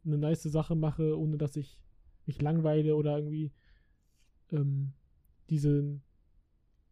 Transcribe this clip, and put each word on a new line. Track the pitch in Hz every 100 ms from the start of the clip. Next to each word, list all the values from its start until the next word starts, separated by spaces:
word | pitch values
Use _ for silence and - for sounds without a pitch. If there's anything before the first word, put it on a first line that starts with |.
| 165
eine | 147
nice | 151 165
Sache | 156 156 156
mache, | 165 156 147 156 156
ohne | 156 151
dass | 147 156
ich | 139 - - _ - -
mich | - -
langweile | 147 165 160 151 151 151
oder | 151 147
irgendwie, | 151 156 151 - _ _ _ _ _ _ _ _ _
ähm, | 151 143 139 139 - _ _ _ _ -
diesen | 156 147 143 143 143 _ _ _ _ _ _ _ _ _